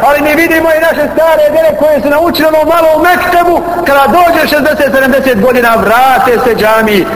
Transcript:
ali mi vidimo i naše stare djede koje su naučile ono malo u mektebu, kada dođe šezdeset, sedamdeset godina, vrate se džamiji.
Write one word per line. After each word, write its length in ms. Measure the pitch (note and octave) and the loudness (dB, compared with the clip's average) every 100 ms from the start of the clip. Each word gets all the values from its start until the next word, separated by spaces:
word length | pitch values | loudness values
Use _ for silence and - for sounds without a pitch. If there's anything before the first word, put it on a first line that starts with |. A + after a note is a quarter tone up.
| B3 | 0
ali 140 | D4 | 0
mi 140 | D4 | 0
vidimo 340 | D4+ E4+ D#4+ E4 | 0 0 0 0
i 100 | D#4 | 0
naše 280 | E4 D4+ D4 | 0 -2 -2
stare 320 | - D#4+ D#4+ D4 | 0 0 2 0
djede 260 | D4+ D#4+ - | 0 0 0
koje 220 | D4+ C#4+ | 0 0
su 80 | C#4+ | 0
naučile 400 | D4 E4+ - D#4 | 0 0 0 0
ono 160 | D#4 | 0
malo 240 | D4+ E4+ D#4+ D#4 | 0 0 2 2
u 60 | |
mektebu, 580 | E4+ F4+ F4+ F4 F4 E4 - E4+ F4 | 0 0 0 0 0 -2 -4 -4 0
kada 180 | C#4 C4+ | 0 2
dođe 420 | E4 F4 E4 D4+ | 2 2 2 0
šezdeset, 460 | D4 C#4+ D4+ C#4 | -2 -2 0 0
sedamdeset 460 | C4 C4 C4+ C4 A3+ | 0 0 0 0 0
godina, 360 | B3 B3 A#3 A3+ | 0 0 0 0
vrate 600 | G3 A#3 C4 B3+ B3+ A#3+ | 0 2 2 2 0 0
se 100 | B3 | -2
džamiji. 520 | A3 G#3+ A3 G#3+ G3+ D#3+ | 0 0 0 0 -2 -2